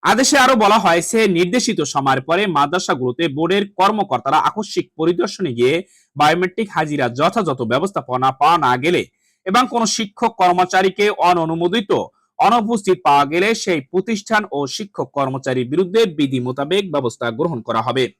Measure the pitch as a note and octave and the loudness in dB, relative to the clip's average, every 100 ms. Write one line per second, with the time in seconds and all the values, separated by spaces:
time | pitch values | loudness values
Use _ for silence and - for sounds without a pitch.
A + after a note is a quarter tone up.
0 | E3 G#3+ C4+ C#4+ C4 B3+ G#3 G#3+ F#3 E3+ | 2 2 4 4 4 4 4 4 4 2
1 | E3+ A3+ G#3+ E3+ F3 B3 - F#3 C#3+ D3 | 2 2 2 2 2 0 0 -2 -2 0
2 | C3+ C3+ C3 E3+ G#3 D3+ C#3+ F3 - D#3 | 0 0 0 -2 0 0 0 0 -2 -2
3 | B2 A#2+ E3 C#3 E3 G3 G3+ - F#3+ G#3+ | -2 -2 -4 -2 0 0 -2 0 0 2
4 | F#3+ B2+ C3+ D3+ - G#3 A3 - - - | -2 -2 0 2 0 -4 -6 -6 -6 -2
5 | E3 F3 G3+ - F3 A#2 B2 E3 F#3+ _ | 0 0 -2 -4 -6 0 2 0 -4 _
6 | _ C#3+ D3 E3+ F#3 - G#3+ - D#3 D3 | _ 0 2 2 -2 -4 -6 -4 -4 -2
7 | B2 A#2+ E3 A3+ F3 B2 A#2 B2+ F#3+ D#3+ | -4 0 0 0 -4 -4 -2 -2 -2 -8
8 | B2+ B2+ C3 C3 D3 E3+ C3+ B2+ D3 F3 | -6 0 0 2 2 2 2 0 0 -2
9 | - _ _ _ F#3+ G#3+ C4 A#3 A3 - | -4 _ _ _ -2 0 0 0 -2 -4
10 | G#3+ - A#3+ - F3+ F3+ F3+ F#3+ F#3+ F#3 | -8 -4 -4 2 2 2 2 2 0 0
11 | G#3 G3+ E3+ F3 D#3+ E3 F3 G#3+ G#3 D#3 | -2 2 2 2 0 -2 -2 -2 0 -2
12 | F#2 _ _ _ F3+ A#3+ G#3+ A#3 - F3+ | -2 _ _ _ 2 2 0 -4 0 0
13 | D3+ C#3+ C#3 E3+ G3+ A3 - E3 C3+ F#3 | 2 2 2 0 0 -2 -2 -4 -2 -4
14 | G3 A3 - G#3+ G#3 C#3+ C#3 - G#3 - | -2 -6 0 -2 -2 -6 -6 -8 -10 -8
15 | C3 C#3+ C3+ C3 C3 B2+ B2 D3+ F#3 G#3+ | -8 -4 -4 -4 -4 -4 -2 -2 0 2
16 | A3 D3+ C#3 C3 B2 B2+ C#3+ F#3+ G3 D3 | 0 0 -2 -2 -4 -6 -2 -2 -2 -4
17 | B2 - A#2+ A2+ E3+ C#3 A2 A2+ A#2 C3 | -4 -4 -8 -4 -4 -4 -4 -2 -2 -2
18 | A#2+ _ | -2 _